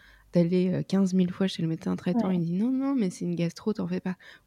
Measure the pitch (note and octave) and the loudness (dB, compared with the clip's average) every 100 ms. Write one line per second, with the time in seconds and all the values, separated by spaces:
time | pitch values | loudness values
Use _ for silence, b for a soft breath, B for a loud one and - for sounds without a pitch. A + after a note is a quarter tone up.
0 | b b _ F3 E3+ F3+ F#3 D3 - G3 | b b _ 2 4 2 2 0 0 2
1 | F#3+ F#3 F3+ - F#3+ - E3 E3 F#3 F#3 | 4 2 2 0 -2 -2 -4 -2 -4 -4
2 | F3+ A#3 F#3+ F3+ E3+ F3+ A#3+ C4 C4+ C#4 | -2 0 0 0 0 0 0 0 0 0
3 | F#3 - F3 E3+ E3+ - A3 G#3 F3 F3+ | -2 -2 -4 -2 -2 -2 -4 -2 -4 -4
4 | F#3 F#3 B B | -4 -8 B B